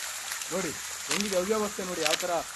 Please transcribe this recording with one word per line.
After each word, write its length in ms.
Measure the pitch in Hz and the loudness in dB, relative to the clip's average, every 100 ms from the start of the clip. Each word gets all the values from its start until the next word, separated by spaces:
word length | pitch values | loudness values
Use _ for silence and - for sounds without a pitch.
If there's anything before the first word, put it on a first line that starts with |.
| - - - - - | -6 -6 -6 -6 -2
ನೋಡಿ 200 | 165 175 - - - - | 0 0 -2 -6 -6 0
ಹೆಂಗಿದೆ 300 | 190 202 185 | 0 2 2
ಅವ್ಯವಸ್ಥೆ 480 | 185 220 208 - | 4 2 2 -2
ನೋಡಿ, 160 | 185 175 | -4 0
ಯಾವ 140 | 156 | 2
ಥರ 160 | 160 180 170 - | 2 2 0 0